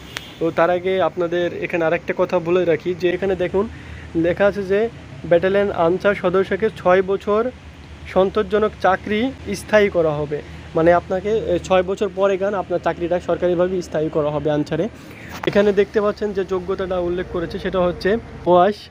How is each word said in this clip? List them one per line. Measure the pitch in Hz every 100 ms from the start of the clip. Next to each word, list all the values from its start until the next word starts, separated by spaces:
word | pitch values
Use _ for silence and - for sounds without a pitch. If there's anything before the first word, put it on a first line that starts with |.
| - - - -
তো | 165
তার | 165 170
আগে | 180 185 190
আপনাদের | 160 160 170 175 175 165
এখানে | 170 175
আরেকটা | 160 165 - 180
কথা | 180 180
বলে | 165 180
রাখি | 170 156 175
যে | 180 175
এখানে | 175 196 185
দেখুন | 180 180 220 - - - - 170
লেখা | 165 165 202
আছে | 202
যে | 190 196 233 - - -
ব্যাটালিয়ন | 165 170 185 196 202
আনসার | - 170 185 202
সদস্যকে | 196 185 180 190 196 220 147
ছয় | 180 185
বছর | 190 196 - 208 240 - - - - - -
সন্তোষজনক | 190 190 220 202 208 214 -
চাকরি | 185 190 - 214 254 269 -
স্থায়ী | 202 - 214 202
করা | 175 160
হবে। | 147 147 147 - - -
মানে | 165 165
আপনাকে, | 175 170 190 196
এ, | 220 175 175
ছয় | 160 185
বছর | 180 196 208 180
পরে | 196 190
গান | 196
আপনার | 208 175 175
চাকরিটা | 170 160 170 175
সরকারিভাবে | - 170 180 175 180 190
স্থায়ী | 175 160 156
করা | 160 147
হবে | 147 147
আনসারে। | 147 147 156 208 - - - - - -
এখানে | 208 208
দেখতে | 196 196 226
পাচ্ছেন | 208 208 208
যে | 190
যোগ্যতাটা | 185 185 180 190 190 185
উল্লেখ | 175 175 180
করেছে | 180 165 196
সেটা | 190 185
হচ্ছে | 180 170 185 226 - -
বয়স | - 180 185 208 -